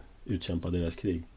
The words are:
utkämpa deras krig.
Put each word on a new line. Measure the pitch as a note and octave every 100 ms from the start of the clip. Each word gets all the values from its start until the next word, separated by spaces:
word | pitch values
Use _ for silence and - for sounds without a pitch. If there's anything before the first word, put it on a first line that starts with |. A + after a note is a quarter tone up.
| - -
utkämpa | - F#2+ - F2 F2
deras | F2 E2+ -
krig. | G2+ E2 -